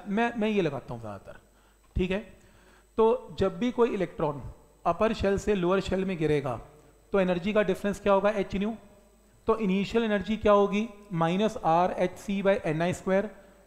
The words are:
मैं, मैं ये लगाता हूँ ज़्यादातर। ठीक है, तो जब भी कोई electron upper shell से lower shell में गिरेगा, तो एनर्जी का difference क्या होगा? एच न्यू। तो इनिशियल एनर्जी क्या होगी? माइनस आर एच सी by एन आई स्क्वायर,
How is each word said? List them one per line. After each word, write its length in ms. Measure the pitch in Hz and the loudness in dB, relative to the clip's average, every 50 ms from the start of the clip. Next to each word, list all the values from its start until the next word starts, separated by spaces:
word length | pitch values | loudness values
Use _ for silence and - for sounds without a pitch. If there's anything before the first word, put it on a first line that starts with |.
| - 208 | -6 -4
मैं, 240 | 190 220 233 240 240 240 | -2 -2 -2 -2 -2 -2
मैं 100 | 208 220 | -2 0
ये 140 | 214 202 | 0 0
लगाता 320 | 175 151 139 123 - - 123 | 0 0 -2 -6 -10 -10 -12
हूँ 80 | 113 | -12
ज़्यादातर। 380 | 110 107 101 98 - 73 - - _ _ _ _ _ _ _ _ _ _ - | -12 -12 -14 -14 -16 -18 -20 -20 _ _ _ _ _ _ _ _ _ _ -4
ठीक 160 | 180 185 180 | -2 -2 0
है, 80 | 185 202 233 - - - - - - - - - - _ _ _ _ - | -2 -4 -6 -10 -18 -20 -20 -20 -20 -20 -20 -20 -20 _ _ _ _ 2
तो 380 | 220 226 240 254 - - 160 143 | 4 4 4 2 -2 -8 -6 -2
जब 180 | 196 190 175 175 | -2 -2 -2 -2
भी 120 | 233 247 | -2 -2
कोई 180 | - 240 233 247 | 0 2 2 2
electron 520 | 247 202 175 - - - 165 151 139 139 117 - - - - - _ _ - | 2 0 -4 -4 -4 -2 -2 -2 -2 -4 -8 -14 -14 -18 -20 -20 _ _ -2
upper 280 | 180 170 - 214 226 226 | -2 0 2 0 0 0
shell 240 | - - 196 196 185 | 0 0 0 0 0
से 160 | - 208 208 | 0 0 0
lower 240 | 190 170 175 190 196 | 2 2 2 2 0
shell 260 | - - 180 190 190 | 0 0 -2 -2 -2
में 120 | 190 190 151 | -2 -2 -2
गिरेगा, 380 | 156 147 151 147 131 135 117 113 - - - - - - _ _ _ _ - | 0 0 0 0 0 -2 -6 -6 -10 -14 -20 -20 -20 -20 _ _ _ _ 0
तो 60 | 202 | 2
एनर्जी 340 | 185 180 180 175 165 214 196 | 2 2 0 0 -2 0 0
का 80 | 208 208 | 2 2
difference 360 | - 185 - - 202 190 - | 2 0 -2 -2 -4 -4 -2
क्या 140 | - 202 196 | 2 4 4
होगा? 160 | 196 196 202 | 4 4 2
एच 260 | 214 202 190 - - | 0 0 -2 -4 -4
न्यू। 200 | 190 202 214 226 - - - - - - _ _ _ _ _ _ _ _ - | -4 -4 -4 -4 -8 -12 -20 -20 -20 -20 _ _ _ _ _ _ _ _ -2
तो 80 | 220 - | 0 0
इनिशियल 460 | 220 190 185 196 196 - - 233 233 | 0 0 0 0 0 0 0 0 0
एनर्जी 320 | 220 208 202 180 185 220 208 | 2 0 -2 -2 -2 -4 0
क्या 140 | - 208 | 4 6
होगी? 360 | 208 202 202 202 185 208 220 226 - - - - 185 | 6 6 6 4 2 0 -2 -4 -6 -14 -12 -6 -2
माइनस 440 | 165 165 165 175 190 220 208 220 - - | 0 0 0 2 2 0 0 -2 -2 0
आर 260 | 165 165 170 180 185 | 2 4 4 4 2
एच 260 | - - 185 180 185 - | 0 0 -2 -2 -2 -6
सी 240 | - - 196 196 | -8 -6 -4 0
by 140 | 196 196 196 202 - | 2 2 2 2 0
एन 160 | 165 156 160 | -2 -2 0
आई 120 | 170 180 175 | 0 -2 -2
स्क्वायर, 360 | - - 190 185 196 208 208 - - - - - - - | -2 -2 0 0 0 0 -2 -6 -16 -20 -20 -20 -20 -10